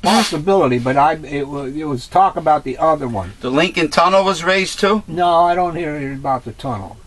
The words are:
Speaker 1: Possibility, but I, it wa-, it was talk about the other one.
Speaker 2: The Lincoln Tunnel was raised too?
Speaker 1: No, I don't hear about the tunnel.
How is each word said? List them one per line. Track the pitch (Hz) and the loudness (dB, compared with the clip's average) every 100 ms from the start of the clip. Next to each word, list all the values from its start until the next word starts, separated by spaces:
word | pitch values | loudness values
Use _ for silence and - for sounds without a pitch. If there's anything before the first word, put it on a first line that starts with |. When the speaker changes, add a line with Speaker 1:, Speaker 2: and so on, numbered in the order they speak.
Speaker 1:
Possibility, | 170 220 220 165 156 196 151 123 | 4 2 2 -2 2 4 4 2
but | 123 139 | 0 2
I, | 143 | 2
it | 160 131 143 139 | 2 -6 -8 -6
wa-, | 143 | -8
it | 135 143 | -8 -8
was | 156 131 - | -6 -6 -2
talk | 175 196 175 | 2 2 2
about | 156 151 | 0 0
the | 135 127 | 0 -2
other | 160 151 135 | 0 0 -2
one. | 113 92 104 | -6 -8 -8
Speaker 2:
The | 127 | -2
Lincoln | 135 180 180 156 | 0 0 0 0
Tunnel | - 170 190 | 2 4 4
was | 196 180 | 2 0
raised | 170 190 190 - | 0 0 -2 -2
too? | 202 214 - | 0 0 -2
Speaker 1:
No, | 165 175 170 | -2 2 4
I | 175 | 4
don't | 175 180 160 | 2 0 -2
hear | 165 147 139 | -6 -6 -8
about | 135 139 131 | -8 -4 -4
the | 123 | -6
tunnel. | 107 135 110 95 - | -12 -8 -8 -10 -16